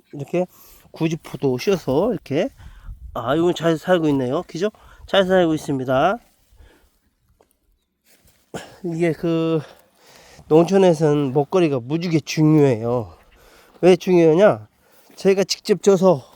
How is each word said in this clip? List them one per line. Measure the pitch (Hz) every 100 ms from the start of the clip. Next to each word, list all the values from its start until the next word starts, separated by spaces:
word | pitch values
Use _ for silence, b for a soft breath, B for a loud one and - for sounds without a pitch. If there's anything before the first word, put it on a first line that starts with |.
| _
이렇게 | 151 139 175 180 b b b b
구지포도 | - 160 156 - - 139 123
씌워서 | - 185 - 135 214
이렇게, | 190 - 139 269 b b b b b -
아, | 123 117 156
이건 | 175
잘 | 165 165 160
살고 | - 180 156
있네요. | 139 123 147 -
그죠? | 160 208 b b b -
잘 | 196
살고 | 185 185 170
있습니다. | 156 - 139 131 131 165 233 _ _ _ b b b b _ _ _ _ _ _ _ _ _ _ _ _ _ _ _ _ - - -
이게 | 175 165 170
그 | 143 170 165 165 160 B B _ B B B B B -
농촌에서는 | 151 170 196 185 156 156 147 139
먹거리가 | 139 139 190 165 135
무지개 | 117 165 180 160
중요해요. | - - 156 156 139 110 117 123 98 - _ b b b b _
왜 | 170
중요하냐? | 175 190 175 165 160 208 110 107 b b b b
저희가 | - 190 196
직접 | 180 - - 185
져서, | 202 185 185 147 -